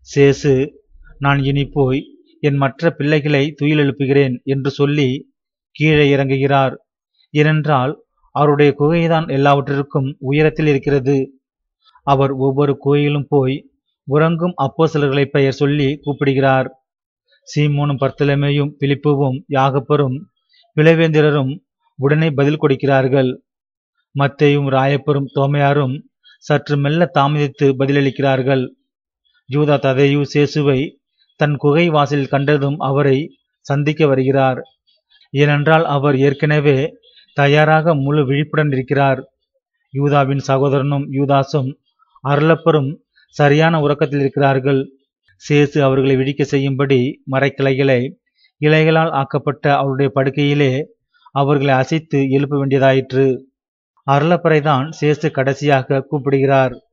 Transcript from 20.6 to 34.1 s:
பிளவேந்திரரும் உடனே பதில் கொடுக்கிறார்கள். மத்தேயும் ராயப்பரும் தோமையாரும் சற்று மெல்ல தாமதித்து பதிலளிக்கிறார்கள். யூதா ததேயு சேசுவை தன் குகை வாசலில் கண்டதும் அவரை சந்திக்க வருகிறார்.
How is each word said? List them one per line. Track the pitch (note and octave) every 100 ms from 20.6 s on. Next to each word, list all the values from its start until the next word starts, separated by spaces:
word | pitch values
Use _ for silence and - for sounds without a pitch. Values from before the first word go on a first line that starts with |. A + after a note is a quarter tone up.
| _ -
பிளவேந்திரரும் | D#3 E3 E3 D#3 D3+ D3 C3 D#3 _ _ _ -
உடனே | C3+ D3+ D#3+
பதில் | C#3 C#3 D3+
கொடுக்கிறார்கள். | D3 C3+ C#3 C3+ C3 C3+ B2+ C3 _ _ _ _ _ _ _ C#3
மத்தேயும் | C#3 - D3 C#3+ C#3
ராயப்பரும் | C3 C3+ C#3+ C#3+ C#3 C#3 -
தோமையாரும் | C#3 D3 C#3 C#3+ C3+ C#3+ - _ _ _
சற்று | - D3 D3 D3
மெல்ல | C#3+ D#3+ E3+
தாமதித்து | D3 C#3 D3 C#3+ -
பதிலளிக்கிறார்கள். | C#3 C3 C3+ C#3+ C#3 - C3+ C3 C3 C3+ B2+ _ _ _ _ _ _ _ -
யூதா | C#3 D3+ C#3+
ததேயு | C3+ C3 C#3 C#3+ C#3
சேசுவை | D3 C#3+ D3+ C#3+ C3 D3+ _ _ _ _ _
தன் | D3+ C#3+
குகை | D3 D3 F3
வாசலில் | D3+ C#3+ D3 C3
கண்டதும் | C#3 C#3+ D3+ C#3 D3
அவரை | C3+ C#3 C#3+ C3+ E3 _ _ _
சந்திக்க | - C#3+ D3 D#3
வருகிறார். | D3+